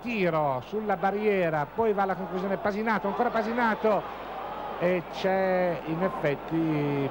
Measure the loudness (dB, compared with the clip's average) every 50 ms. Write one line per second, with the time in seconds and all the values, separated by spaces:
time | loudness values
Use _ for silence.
0 | -6 -4 -2 0 2 2 2 2 2 0 0 -2 -4 -4 -6 -4 -2 0 0 2
1 | 2 0 0 2 2 2 4 4 2 2 2 0 -2 -2 0 0 2 2 2 2
2 | 2 0 0 -2 -4 -4 -4 -4 -2 -2 -2 0 0 -2 0 0 0 0 0 0
3 | 0 0 0 0 0 2 2 0 0 0 0 2 2 2 2 2 2 2 2 2
4 | 0 -4 -8 -10 -10 -10 -10 -10 -8 -8 -8 -8 -8 -8 -4 0 0 2 2 0
5 | -2 -6 -6 -2 0 2 2 2 2 2 2 2 2 2 0 -2 -4 -4 -2 0
6 | 0 0 0 0 0 0 0 -2 -4 -2 0 0 2 2 2 2 0 0 0 0
7 | -2 -2